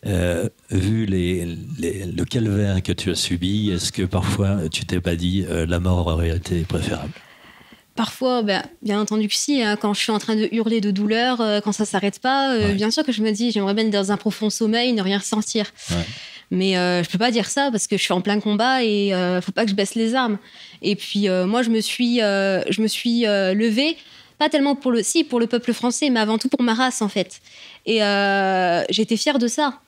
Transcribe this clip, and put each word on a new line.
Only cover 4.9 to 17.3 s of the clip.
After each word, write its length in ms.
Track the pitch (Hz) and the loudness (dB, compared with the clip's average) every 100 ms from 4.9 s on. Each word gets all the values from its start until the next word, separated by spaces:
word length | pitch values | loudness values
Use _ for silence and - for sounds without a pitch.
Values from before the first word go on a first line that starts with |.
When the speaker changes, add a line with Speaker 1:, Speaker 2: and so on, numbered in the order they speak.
| 90 | -2
Speaker 1:
pas 160 | 87 82 | 0 -2
dit, 300 | 90 95 85 | 0 0 -2
euh, « 180 | 85 82 | -2 0
La 100 | 87 | 0
mort 280 | 90 90 87 | 2 2 2
en 80 | 82 | 0
réalité 460 | 82 82 - 87 | 0 -2 -2 -4
est 60 | 82 | -2
préférable » ? 460 | 87 - - - - - - - - - - _ - | -4 -4 -4 -8 -12 -20 -20 -20 -20 -20 -20 _ -6
Speaker 2:
Parfois, 460 | 220 - 262 247 | -6 -2 -2 0
ben, 220 | 214 190 - - | 0 -2 -2 -10
bien 180 | 208 202 | -4 -2
entendu 280 | 208 214 214 | 0 0 0
que 80 | - | -2
si, 260 | - 285 | 0 0
hein, 160 | 220 208 | 2 0
quand 140 | 214 | 0
je 80 | 202 | -2
suis 100 | - | 0
en 60 | 214 | 0
train 160 | - 220 | 0 0
de 140 | 214 | 0
hurler 300 | 226 220 226 | 0 0 0
de 80 | 202 | 0
douleur, 480 | 190 208 220 247 247 | 0 0 0 0 0
euh, 200 | 226 208 | 0 0
quand 100 | 208 | 0
ça 140 | 202 208 | -2 -2
s'arrête 320 | 196 202 - | 0 -2 -2
pas, 340 | 254 269 269 240 | -2 0 2 2
euh, 140 | 208 | 0
Speaker 1:
Ouais. 40 | |
Speaker 2:
bien 160 | 196 214 | 0 0
sûr 140 | 226 302 | 0 0
que 60 | |
je 100 | 220 | 0
me 100 | 220 | 0
dis, « 200 | 208 240 | 0 0
J'aimerais 240 | 214 196 202 | 0 0 2
bien 100 | 220 | 2
être 80 | |
dans 180 | 202 196 | 0 0
un 60 | 208 | 0
profond 320 | 220 196 214 | -2 -2 -2
sommeil, 440 | - 220 226 240 | 0 0 2 2
ne 80 | 226 | 0
rien 160 | 185 196 | 0 0
ressentir. » 480 | - 214 214 226 208 - - | 0 -2 -2 -2 -4 -8 -4
Speaker 1:
Ouais. 140 | 170 165 120 - - - | -4 -4 -8 -16 -20 -4
Speaker 2:
Mais, 260 | 180 190 185 | 0 2 2
euh, 260 | 180 180 | 2 2
je 60 | 170 | 0
peux 80 | 180 | 0
pas 100 | 240 | 0